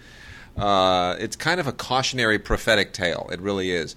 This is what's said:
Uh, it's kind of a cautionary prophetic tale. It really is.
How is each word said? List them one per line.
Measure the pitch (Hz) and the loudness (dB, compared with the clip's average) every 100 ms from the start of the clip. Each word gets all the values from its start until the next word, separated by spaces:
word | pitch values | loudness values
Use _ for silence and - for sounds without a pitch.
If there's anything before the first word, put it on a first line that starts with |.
| - - - - - - | -20 -20 -20 -20 -14 -4
Uh, | 101 98 92 92 90 87 | 2 4 4 4 2 -2
it's | 110 | -6
kind | - 156 180 | -4 -2 0
of | 143 | -2
a | |
cautionary | 113 - 131 127 127 113 104 | -6 -2 -2 0 0 2 2
prophetic | - 107 - 107 92 | 0 -2 2 2 2
tale. | - 87 78 - | -2 -2 -2 -6
It | 90 | -6
really | 98 98 92 | -2 -2 0
is. | 87 78 | -2 -4